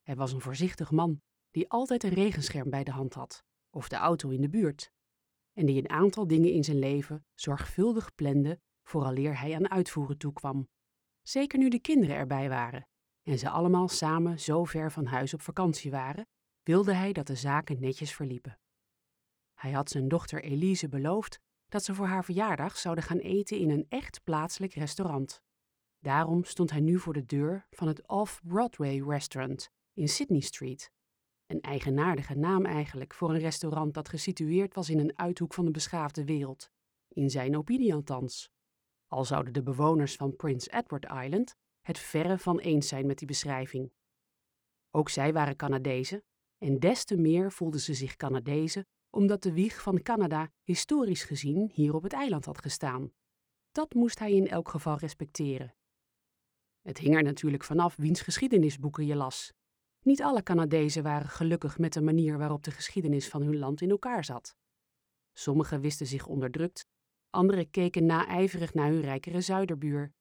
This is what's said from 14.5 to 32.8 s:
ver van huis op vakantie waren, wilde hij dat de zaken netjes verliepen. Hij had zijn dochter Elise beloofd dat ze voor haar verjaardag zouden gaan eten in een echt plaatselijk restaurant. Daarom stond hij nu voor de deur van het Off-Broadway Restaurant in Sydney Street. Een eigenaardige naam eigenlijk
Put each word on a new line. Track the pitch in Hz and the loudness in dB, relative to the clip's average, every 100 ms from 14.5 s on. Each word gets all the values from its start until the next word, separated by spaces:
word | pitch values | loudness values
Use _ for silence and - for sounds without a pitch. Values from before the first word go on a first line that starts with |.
| 156 | 0
ver | 170 160 156 | 0 -2 -4
van | 160 127 | -2 -2
huis | 131 135 | -2 -2
op | 160 | -6
vakantie | - 175 180 151 143 | -8 0 0 0 -4
waren, | 135 131 151 226 _ _ _ | -6 -6 -8 -12 _ _ _
wilde | - 175 202 | 4 4 4
hij | 185 196 | 2 0
dat | 180 139 | -2 -4
de | 131 | -4
zaken | 139 143 156 131 | 0 0 0 -4
netjes | 131 135 147 - | -2 -4 -8 -6
verliepen. | 139 123 123 107 _ _ _ _ _ _ _ _ _ | -8 -8 -12 -18 _ _ _ _ _ _ _ _ _
Hij | _ 135 | _ -4
had | 139 143 | -2 -2
zijn | 143 135 | -2 2
dochter | 170 - 151 | 0 -2 -8
Elise | - 139 185 185 151 | -4 0 2 2 0
beloofd | 135 143 202 208 - _ _ _ | -2 0 0 -4 -14 _ _ _
dat | 208 | -6
ze | - 190 | -4 -2
voor | 190 | 0
haar | 190 | 0
verjaardag | 180 180 214 147 165 - | 0 -2 0 0 -2 -4
zouden | 180 165 | -4 -4
gaan | - 175 | -2 -2
eten | 165 190 202 214 | 0 0 0 0
in | 160 | 2
een | 147 156 | 2 0
echt | 254 - - | -6 -8 -12
plaatselijk | - 156 165 - 190 | -4 -2 -2 -6 -6
restaurant. | - 147 - 180 143 135 - _ _ _ _ _ _ | -6 -6 -4 -4 -2 -4 -10 _ _ _ _ _ _
Daarom | 143 143 160 175 | 0 2 2 0
stond | 180 - 175 | 0 -2 0
hij | 151 | 2
nu | 156 180 | 2 2
voor | 170 | 0
de | 147 123 | -6 -2
deur | 143 147 190 _ | -2 -2 -4 _
van | - 160 | -4 -4
het | 151 - | -4 -4
Off-Broadway | 196 208 - 170 190 247 - 143 135 | -2 -2 -6 -4 -2 -2 -2 -2 -2
Restaurant | 139 143 - 131 131 139 - _ _ | -2 -4 -4 -6 -6 -6 -10 _ _
in | - 151 | -2 -2
Sydney | - 285 160 | 0 2 2
Street. | - - 131 131 - _ _ _ _ _ _ | 0 -8 -12 -12 -16 _ _ _ _ _ _
Een | 160 | -8
eigenaardige | - 139 143 135 170 165 139 139 | -4 -4 -2 0 2 0 -4 -2
naam | 165 190 190 | 2 2 0
eigenlijk | 151 | -2